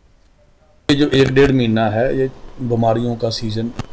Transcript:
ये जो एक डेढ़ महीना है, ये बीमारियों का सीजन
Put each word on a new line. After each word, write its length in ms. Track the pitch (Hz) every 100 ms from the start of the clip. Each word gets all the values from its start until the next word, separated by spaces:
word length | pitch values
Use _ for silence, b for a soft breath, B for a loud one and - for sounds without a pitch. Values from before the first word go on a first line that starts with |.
| _ _ _ _ _ _ _ _ -
ये 60 | 143
जो 120 | 147
एक 240 | 131 131
डेढ़ 200 | 131 139
महीना 380 | 131 117 110 110
है, 280 | 107 131 135
ये 120 | 131 - - -
बीमारियों 540 | 123 117 117 113 120 117
का 140 | 117
सीजन 420 | 110 113 110 117 - -